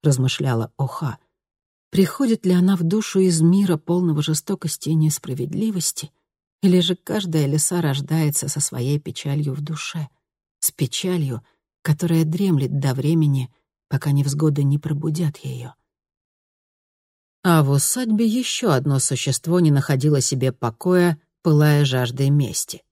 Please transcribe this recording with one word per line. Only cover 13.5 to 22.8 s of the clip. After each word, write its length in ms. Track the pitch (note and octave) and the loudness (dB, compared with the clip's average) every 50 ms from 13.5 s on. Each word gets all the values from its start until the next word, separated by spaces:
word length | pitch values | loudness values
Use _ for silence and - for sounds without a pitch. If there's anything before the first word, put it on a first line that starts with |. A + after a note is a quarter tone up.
| _ _ _ _ _ _ _ | _ _ _ _ _ _ _
пока 240 | _ - C3+ - D3 | _ -4 -2 0 0
невзгоды 540 | C#3+ C#3+ C#3 C#3+ C#3 D3 D#3+ D#3 C#3+ D3 C#3 | 2 2 2 0 0 0 0 0 2 2 0
не 160 | C#3 C#3+ D3 | 0 0 0
пробудят 560 | - E3 D3+ C#3+ D#3 D#3+ D3+ E3 F3 D3 D3 - - | -2 -4 -6 -4 -4 -4 -4 -2 -4 -4 -4 -6 -12
ее?» 300 | C3+ B2+ B2 A#2+ B2 - _ _ _ _ _ _ _ _ _ _ _ _ _ _ _ _ _ _ _ _ _ _ _ _ _ _ _ _ _ _ _ _ _ - | -12 -12 -12 -14 -16 -18 _ _ _ _ _ _ _ _ _ _ _ _ _ _ _ _ _ _ _ _ _ _ _ _ _ _ _ _ _ _ _ _ _ 2
А 180 | F#3 E3+ D#3+ | 4 4 4
в 80 | D3 C3+ | 4 4
усадьбе 560 | C#3+ C#3 - - - B3+ B3+ A3+ G#3+ G#3 A#3 | 2 0 0 0 -2 -2 -2 0 0 2 2
еще 460 | A3 G#3+ B3+ B3 - - - B3+ G#3 | 2 0 0 -2 -4 -6 -2 0 0
одно 260 | D3 B2+ C3+ D3 C#3 C3 | 0 2 0 0 0 0
существо 600 | - - C#3 - - C#3+ B2+ - - E3 E3+ F3+ | 0 -2 -4 -4 -2 -4 -4 -4 -2 0 2 2
не 100 | F3 D#3 | 4 4
находило 500 | C#3+ C3+ C#3 - C#3+ B2+ B2+ D3+ D3 C3+ | 4 2 2 0 -2 0 2 2 2 2
себе 300 | A#2+ - C#3+ C3 B2+ C3 | 0 -2 -2 0 -2 -2
покоя, 680 | B2+ _ - A#2+ A2+ _ - F#3 F#3 F3+ F3 F3 D#3+ D3+ _ _ _ _ _ E3+ | -2 _ -6 -6 -6 _ -2 2 2 4 4 2 0 -2 _ _ _ _ _ 2
пылая 360 | D3+ D3 D3+ D3+ D3 D3 D3 | 4 4 4 4 4 4 2
жаждой 460 | C3+ C3 B2+ B2 A#2+ B2 C3 C#3 C3+ | 2 0 -2 -2 -2 -2 -2 0 2
мести. 520 | C#3+ D3 C#3 - - - - - - - | 2 2 0 0 -4 -8 -8 -8 -12 -18